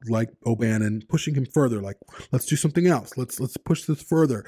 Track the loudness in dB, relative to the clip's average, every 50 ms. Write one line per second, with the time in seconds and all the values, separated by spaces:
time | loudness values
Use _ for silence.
0 | -4 -2 0 0 0 -2 -4 _ -2 -2 0 2 2 2 2 2 0 0 -2 -4
1 | -2 -2 -2 -2 -2 -2 -2 -2 -2 0 0 2 2 2 0 -2 -6 -8 -10 -14
2 | -18 -20 -20 -20 -6 -4 -2 -2 0 0 0 0 0 0 2 2 4 4 4 2
3 | 0 -6 -8 -8 -6 -6 -6 -6 -6 -6 -6 -6 -2 -2 -2 -2 -2 -2 -4 -4
4 | -2 0 4 4 4 4 2 -2 -6